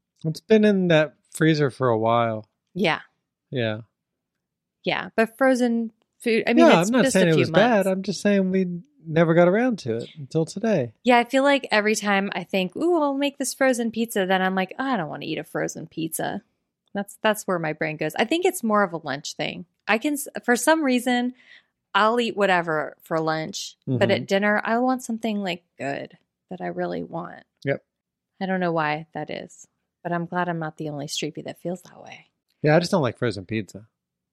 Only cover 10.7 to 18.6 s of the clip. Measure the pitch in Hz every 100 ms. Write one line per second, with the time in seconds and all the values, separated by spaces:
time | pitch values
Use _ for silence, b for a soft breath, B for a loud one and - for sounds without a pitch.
10.7 | 180 120 - 240 240 233 269 277 277 269
11.7 | 214 208 214 208 196 196 175 175 190 185
12.7 | - 330 339 285 277 285 - 262 - 269
13.7 | 233 233 220 226 208 185 190 185 190 190
14.7 | - 269 226 151 143 156 160 - 156 160
15.7 | - 160 - 160 - 147 202 - _ _
16.7 | _ _ 202 196 - 214 208 - 175 156
17.7 | 156 156 156 156 - 226 339 359 -